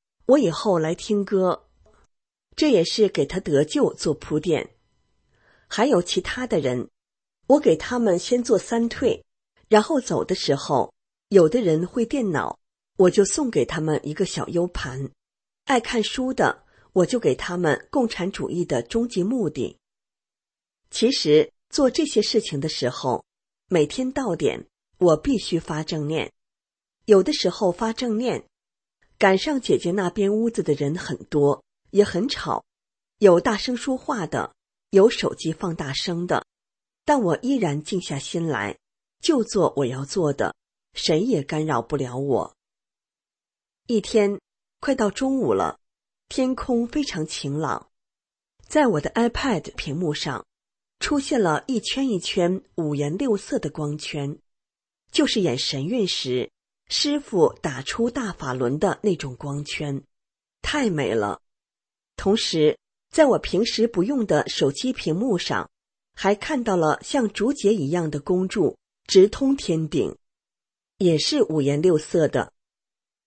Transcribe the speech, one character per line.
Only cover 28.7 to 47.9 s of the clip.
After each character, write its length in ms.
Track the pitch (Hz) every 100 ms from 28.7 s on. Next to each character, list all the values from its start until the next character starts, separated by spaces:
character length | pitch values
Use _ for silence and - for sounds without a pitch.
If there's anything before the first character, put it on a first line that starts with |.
| _ _ _ _ _
赶 180 | 196 190
上 240 | 311 277
姐 160 | - 139
姐 140 | 170
那 180 | 196 180
边 240 | 190 196
屋 160 | 214 233
子 140 | 226
的 120 | 165
人 220 | 143 143 170
很 220 | - -
多， 400 | - 151 143 - _ _ _
也 140 | 196
很 240 | 208 175 196
吵， 360 | - 165 - - _ _ _ _ _
有 220 | 202 175
大 160 | 240 208
声 200 | - 240
说 200 | - 262
话 300 | - 247 160
的， 280 | 127 82 - _ _ _
有 200 | - 233
手 240 | - -
机 180 | - 160
放 220 | 160 185
大 180 | 165 143
声 340 | 135 - 170 180
的， 200 | 139 - _ _ _ _ _
但 160 | - 294
我 180 | 190 147
依 140 | 247 269
然 260 | 175 143
静 180 | 151 190
下 180 | - 139
心 280 | - 175 165
来， 320 | 120 101 - _ _ _ _
就 240 | - 311
做 280 | - 202 160 -
我 100 | 131
要 180 | 131
做 280 | 139 202 156
的， 220 | 139 104 - _ _ _
谁 260 | - - 156
也 220 | 240 190
干 220 | 139 156 156
扰 160 | 123
不 140 | - 143
了 200 | 127 123
我。 400 | 139 113 - - _ _ _ _ _ _ _ _ _ _ _ _ -
一 140 | 226
天， 400 | - 220 202 202 - _ _ _
快 140 | -
到 160 | 269 208
中 280 | - 262 269
午 140 | 165
了， 260 | 95 82 - _ _ _ _ _
天 260 | - 254
空 340 | 254 - 233 233
非 160 | 302
常 200 | 285 180
晴 340 | 160 - 143 143
朗， 320 | 151 82 -